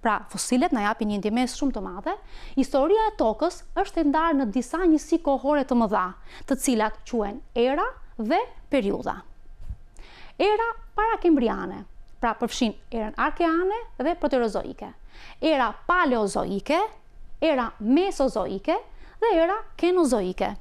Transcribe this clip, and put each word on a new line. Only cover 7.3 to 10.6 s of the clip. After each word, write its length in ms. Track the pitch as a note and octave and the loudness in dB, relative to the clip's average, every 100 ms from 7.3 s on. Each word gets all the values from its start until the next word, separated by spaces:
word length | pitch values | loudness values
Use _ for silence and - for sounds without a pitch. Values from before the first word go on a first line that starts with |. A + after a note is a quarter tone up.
| A#3 - | -6 -6
era 320 | A#3+ B3 D4 G#4+ - - - | 0 2 2 -2 -4 -16 -8
dhe 220 | G#3+ E4+ B4 - - | 0 0 0 -10 0
periudha. 480 | C#4+ G3+ G3 E3+ - - - - - - - - - - - - - | 0 2 -2 -4 -8 -12 -18 -18 -14 -10 -12 -14 -18 -20 -18 -20 0
Era 260 | F#4 G#4+ | 2 4